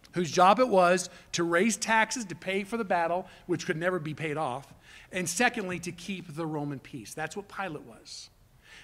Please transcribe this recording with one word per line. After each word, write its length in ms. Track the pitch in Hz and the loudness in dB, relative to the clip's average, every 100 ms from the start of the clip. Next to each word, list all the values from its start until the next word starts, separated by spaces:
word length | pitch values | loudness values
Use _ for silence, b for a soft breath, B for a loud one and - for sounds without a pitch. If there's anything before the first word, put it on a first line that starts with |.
| b | b
whose 180 | 170 170 | -4 0
job 300 | 170 180 214 | 6 8 8
it 80 | 254 | 6
was 400 | 196 175 185 180 B B | 6 6 4 0 B B
to 120 | - | -4
raise 320 | 170 170 226 - | 2 4 2 0
taxes 480 | - 220 214 262 196 | 2 2 2 -2 -8
to 80 | |
pay 300 | 170 190 190 | -10 -4 -4
for 120 | 202 233 | -4 -6
the 80 | |
battle, 420 | 196 180 170 175 190 B B | 0 0 0 -2 -4 B B
which 180 | 170 | -4
could 140 | - 165 | -2 -2
never 200 | 175 185 | 0 -2
be 140 | 151 | -4
paid 240 | 139 156 147 | -6 -6 -4
off, 380 | 147 127 - - B B B | -4 -6 -10 -20 B B B
and 160 | 185 170 | -6 -4
secondly, 500 | - 240 240 185 180 | 2 2 0 -6 -6
to 120 | 175 | -8
keep 420 | - - 190 180 | -10 -10 -10 -10
the 120 | 151 165 | -8 -6
Roman 320 | 151 147 135 | -4 -4 -8
peace. 360 | - 139 104 | -10 -14 -12
That's 220 | - 156 202 | -8 -8 -8
what 100 | 196 | -12
Pilate 360 | - 190 147 | -8 -8 -8
was. 440 | 117 110 - - - _ _ _ B B | -14 -20 -18 -18 -18 _ _ _ B B